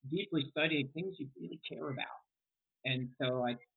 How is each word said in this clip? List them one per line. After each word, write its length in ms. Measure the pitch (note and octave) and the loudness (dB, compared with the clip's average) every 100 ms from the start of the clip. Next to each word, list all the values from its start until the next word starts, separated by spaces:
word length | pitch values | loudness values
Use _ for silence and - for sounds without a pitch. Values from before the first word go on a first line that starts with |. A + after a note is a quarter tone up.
| C3+ | -2
deeply 340 | E3 G3+ D#3+ C3+ | -2 2 0 0
studying 380 | D3+ D#3+ D3+ C#3 | 2 4 4 0
things 220 | D#3+ F#3+ F#3+ | -2 -4 -4
you 80 | C#3 - | -10 -8
really 200 | - - - | -10 -8 -8
care 200 | D3 D3+ | -6 -4
about. 180 | C#3 - - _ _ _ _ _ _ | -4 -6 -8 _ _ _ _ _ _
And 240 | C3 C3 B2 - | 0 0 -2 0
so 240 | B2+ B2+ | 2 4
I 120 | B2 A#2+ - | 2 0 -6